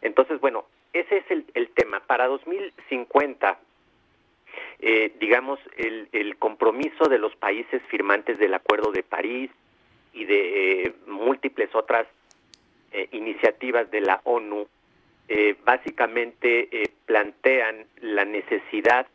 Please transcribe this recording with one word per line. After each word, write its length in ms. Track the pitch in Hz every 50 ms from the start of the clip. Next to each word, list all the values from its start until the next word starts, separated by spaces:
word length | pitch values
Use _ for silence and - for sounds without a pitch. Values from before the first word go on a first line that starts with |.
| -
Entonces, 360 | 117 104 - 131 - 160 135
bueno, 260 | - 139 117 110 - _ _ _ _ _ _
ese 240 | 170 175 - 208 196
es 140 | - -
el, 120 | 190 160 - - -
el 140 | 123 120 -
tema. 320 | _ - 127 107 101 98
Para 260 | - _ 131 117 123 127
dos 180 | 135 135 -
mil 260 | 165 175 196 202 180 _ - - -
cincuenta, 720 | 139 127 120 - - 139 147 143 127 _ - 98 95 - _ _ _ _ _ _ _ _ _ _ _ _ _ _ _ _ _ - - - - - - _
eh, 320 | - 110 113 110 110 107 - -
digamos, 400 | 113 107 113 120 127 131 139 135 - - -
el, 320 | - - 113 113 110 107 -
el 260 | - 110 104 104 - _
compromiso 720 | - 110 110 - - 110 107 123 143 156 - - 160 151
de 80 | 135 117
los 180 | 107 110 -
países 460 | _ - 104 101 110 120 - - 131 - -
firmantes 480 | - 104 101 101 101 98 - - 117 98
del 160 | 104 98 95
Acuerdo 380 | 92 _ - - 104 104 107
de 120 | 101 95 90
París 460 | _ - 87 90 104 120 127 131 131 - _ _ _ _ _ _ _ _ _ _ _ _
y 120 | 120 110
de, 580 | 92 101 101 101 87 95 101 95 92 95 92 90
eh, 100 | 90 - - - -
múltiples 680 | 101 98 107 123 135 131 - 135 - - 110 98 -
otras, 340 | 113 107 - 117 117 110 - _ _ _ _ _ _ _ _ - _ _ _ _ _ _ _
eh, 180 | - 104 95 -
iniciativas 800 | - 113 107 113 104 - - 117 104 - - 127 117 117 117 -
de 100 | - 107
la 200 | 101 95 92 98 -
onu, 440 | - 123 120 110 107 104 104 104 _ _ _ _ _ _ _ _ _ _ _ _ _
eh, 280 | 110 104 107 107 101 - -
básicamente, 1040 | 120 123 127 - 113 107 - 123 113 113 120 120 117 - _ - 123 117 120 120 -
eh, 200 | - 117 107 104 _ _ _
plantean 800 | - 113 107 104 104 101 _ _ 135 131 131 117 113 110 110 107 _ _ -
la 240 | 120 117 107 101 101
necesidad 840 | 101 104 104 95 - 117 101 - - - 107 95 110 120 123 127 - _